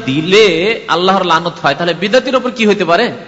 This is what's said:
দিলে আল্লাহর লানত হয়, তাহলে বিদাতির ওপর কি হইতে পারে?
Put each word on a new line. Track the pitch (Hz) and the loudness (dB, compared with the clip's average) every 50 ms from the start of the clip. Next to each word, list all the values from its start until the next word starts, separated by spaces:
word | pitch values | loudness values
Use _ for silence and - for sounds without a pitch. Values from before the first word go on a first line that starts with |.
| 120 | -4
দিলে | 131 131 151 156 175 185 214 220 202 165 160 175 208 226 - - - | -4 -4 -2 0 2 4 4 4 4 2 0 -2 -2 -4 -4 -4 -4
আল্লাহর | 156 170 180 190 190 196 185 | -2 0 0 0 0 0 2
লানত | 175 160 160 170 175 - - | 0 0 0 0 -4 -6 -2
হয়, | - 147 139 | -2 -2 0
তাহলে | 143 170 175 165 | 0 -2 -2 -2
বিদাতির | 165 185 214 202 254 233 269 247 | -2 -2 0 0 0 2 2 0
ওপর | 254 247 247 | -2 -2 -2
কি | 208 233 226 208 | -2 0 2 2
হইতে | 196 208 180 | 2 2 2
পারে? | 160 170 185 226 220 127 120 - | 2 2 2 2 -2 -4 -8 -14